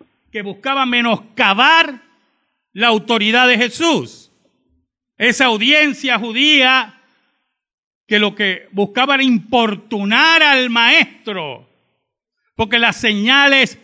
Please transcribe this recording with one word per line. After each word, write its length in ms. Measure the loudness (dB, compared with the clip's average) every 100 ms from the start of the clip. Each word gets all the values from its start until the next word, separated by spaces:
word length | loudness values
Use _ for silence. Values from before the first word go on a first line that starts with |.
| _ _ _
que 120 | -12
buscaba 440 | -12 -10 -6 -4 -2
menoscabar 1160 | -2 -2 -4 -6 -2 0 2 4 4 0 -6 _ _ _ _ _ _ _
la 160 | -4 0
autoridad 600 | 0 0 -2 0 2 2
de 80 | 0
Jesús. 720 | -2 -2 0 0 -4 -14 _ _ _ _ _ _ _ _ _ -4
Esa 300 | -2 0 0
audiencia 720 | 0 0 2 0 -2 -4 -4
judía 840 | -4 0 2 4 2 0 -2 -12 _ _ _ _ _ _ _ _ _ _ -4
que 120 | -2
lo 160 | -2
que 340 | -2 -6 -6 -8
buscaba 440 | -6 -4 -2 0
era 100 | 0
importunar 1160 | 0 0 0 0 0 -4 -8 -6 -2 2 4 4
al 280 | 2 2 0
maestro, 1000 | 0 2 2 0 -6 -12 -10 -10 -14 _ _ _ _ _ _ _ _ _
porque 240 | -8 -2 0
las 180 | 0 0
señales 840 | -2 -2 0 2 4 2 0 -4